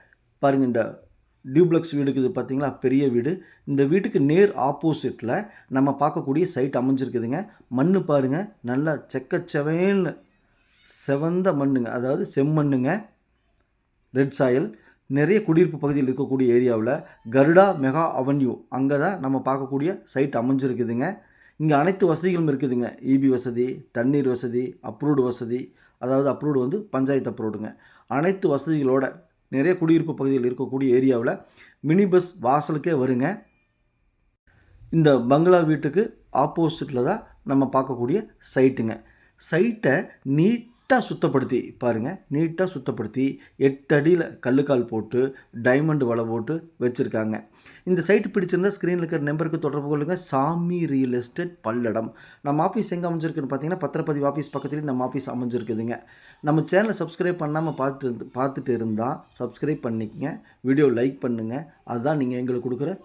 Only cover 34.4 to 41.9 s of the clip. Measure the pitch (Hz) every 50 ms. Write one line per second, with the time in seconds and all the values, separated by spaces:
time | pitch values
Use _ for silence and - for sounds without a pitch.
34.4 | _ _ _ _ _ _ _ - - - - 165 160 151 139 123 117 120 135 151
35.4 | 165 180 185 175 165 156 156 143 143 151 131 185 226 - - _ _ _ - -
36.4 | 135 156 - - 165 156 160 - 147 143 139 123 123 147 196 226 - - - _
37.4 | _ - 139 135 139 123 - 131 135 135 135 117 120 120 151 208 214 - - _
38.4 | - - - 139 131 135 135 135 117 113 110 - - _ _ _ _ _ _ _
39.4 | - - - 160 196 240 220 220 - 147 131 165 208 - - _ _ 131 139 147
40.4 | 165 208 240 233 - - _ _ _ - 269 254 - - - - - 156 123 131
41.4 | 127 107 127 120 - - - - - 120